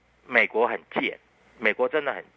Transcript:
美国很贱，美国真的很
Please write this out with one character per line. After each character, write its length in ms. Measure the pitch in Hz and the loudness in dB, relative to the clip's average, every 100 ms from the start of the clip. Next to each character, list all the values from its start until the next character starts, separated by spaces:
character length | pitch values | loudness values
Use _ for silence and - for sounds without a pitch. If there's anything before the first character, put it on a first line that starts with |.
| _ _ - | _ _ 0
美 180 | 123 104 | 2 2
国 200 | 110 117 | 2 0
很 120 | 101 - | -2 -6
贱， 260 | - 131 - _ _ _ - | -4 -4 -6 _ _ _ -4
美 140 | 113 | -2
国 140 | 104 123 | 0 0
真 160 | 156 143 | 0 -4
的 80 | |
很 100 | 98 - | -8 -12